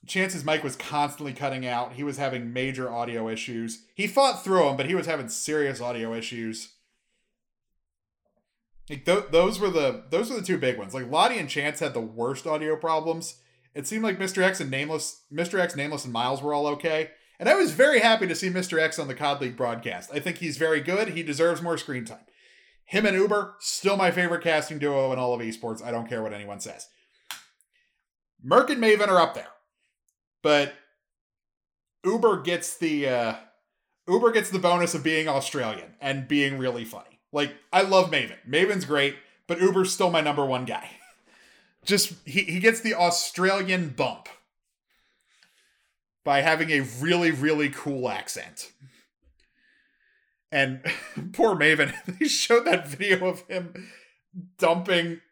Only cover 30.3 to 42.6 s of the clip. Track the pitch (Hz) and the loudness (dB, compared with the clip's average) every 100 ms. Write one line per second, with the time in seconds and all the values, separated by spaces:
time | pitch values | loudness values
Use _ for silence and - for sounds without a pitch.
30.3 | _ - 147 - - _ _ _ _ _ | _ 4 4 2 -6 _ _ _ _ _
31.3 | _ _ _ _ _ _ _ 180 226 233 | _ _ _ _ _ _ _ -2 4 4
32.3 | 180 143 175 175 - 165 151 139 123 117 | 2 0 -2 -4 -4 -2 0 0 0 0
33.3 | 110 - _ _ _ _ _ - 196 233 | -4 -12 _ _ _ _ _ 0 4 4
34.3 | 226 185 185 175 175 170 160 147 156 156 | 2 0 0 2 2 2 0 0 0 0
35.3 | 139 - 143 117 107 - _ 139 139 127 | -2 -2 -4 -4 -6 -12 _ -6 -6 0
36.3 | 143 139 135 127 120 113 107 - _ _ | 2 2 0 -4 -4 -8 -14 -18 _ _
37.3 | 143 147 - _ 185 190 190 180 151 117 | -4 -4 -6 _ 2 6 4 4 0 -2
38.3 | - 120 147 190 196 135 147 139 135 - | -8 -2 2 2 0 0 2 2 -2 -20
39.3 | _ - 170 185 190 185 - 185 170 151 | _ -6 2 4 4 0 2 2 2 2
40.3 | 147 139 127 123 - - - - _ _ | 0 0 -2 -4 -8 -10 -20 -20 _ _
41.3 | _ _ _ _ _ - 196 - 175 - | _ _ _ _ _ 0 2 2 -4 -4
42.3 | 147 190 175 | -4 -2 2